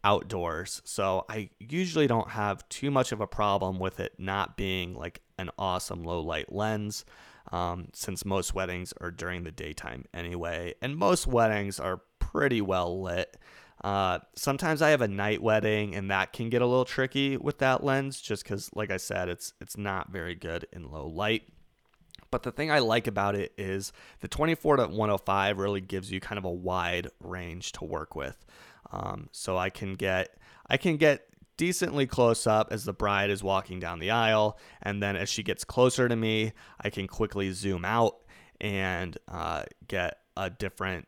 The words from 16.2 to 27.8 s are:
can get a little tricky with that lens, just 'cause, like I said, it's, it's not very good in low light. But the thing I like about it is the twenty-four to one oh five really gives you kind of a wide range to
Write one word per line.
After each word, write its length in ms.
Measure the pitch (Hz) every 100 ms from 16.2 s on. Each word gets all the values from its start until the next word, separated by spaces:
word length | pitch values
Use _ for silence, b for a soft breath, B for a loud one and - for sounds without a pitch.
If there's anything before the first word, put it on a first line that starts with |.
| 95
can 160 | - 117
get 120 | 120
a 40 | 123
little 180 | 127
tricky 540 | 123 - 131 139 139 135
with 220 | 147 -
that 220 | 131 127
lens, 380 | 139 135 139 135
just 240 | - 104
'cause, 260 | - 101 -
like 180 | - 107
I 60 | 95
said, 320 | - 95 90
it's, 240 | 87 - _
it's 160 | - -
not 340 | 101 95 82
very 240 | 92 85 87
good 320 | 85 82 -
in 180 | - 80
low 160 | 76 73
light. 360 | 82 107 113 - - - _ _ _ _ - -
But 140 | 123
the 80 | 127
thing 200 | 123 160
I 80 | 147
like 280 | 113 117 113
about 280 | 101 101 101
it 180 | 95 -
is 360 | 98 95 98 B B B
the 80 | -
twenty-four 480 | - 156 160 147 135
to 120 | 107
one 220 | 101 107
oh 80 | 98
five 400 | - 98 98 98
really 220 | 98 101
gives 320 | 92 98 98
you 80 | 95
kind 180 | - 104
of 60 |
a 80 | 92
wide 560 | 90 90 90 87 90 87 _
range 500 | 87 92 87 85 -
to 120 | -